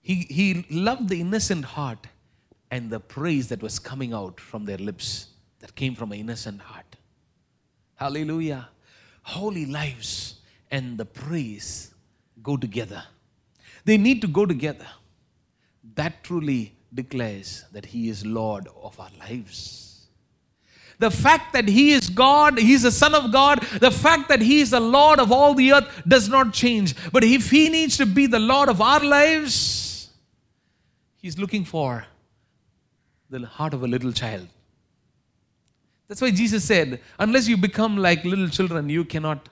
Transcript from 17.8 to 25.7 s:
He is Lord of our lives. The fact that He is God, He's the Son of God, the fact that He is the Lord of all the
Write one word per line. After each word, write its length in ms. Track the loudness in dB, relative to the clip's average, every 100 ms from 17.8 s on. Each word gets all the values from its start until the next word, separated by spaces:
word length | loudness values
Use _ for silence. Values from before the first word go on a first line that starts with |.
| -14
He 240 | -8 -8
is 160 | -8 -8
Lord 420 | -6 -6 -8 -12 -20
of 180 | -20 -20
our 100 | -20 _
lives. 880 | -16 -14 -14 -18 -18 -20 -20 _ _ _ _ _ _ _ _ _ _ _
The 140 | -2
fact 420 | 2 4 2 2
that 140 | -2 2
He 240 | 6 6
is 180 | 4 0
God, 480 | 2 4 6 4 4
He's 260 | 4 6
the 80 | 4
Son 220 | 4 4
of 180 | 4 2
God, 300 | 4 4 2 -2 2
the 120 | 2
fact 380 | 4 2 2 2
that 120 | 2
He 200 | 4 4
is 100 | 4
the 80 | 0
Lord 400 | 2 6 6 6
of 120 | 4
all 220 | 6 4
the 200 | 6 6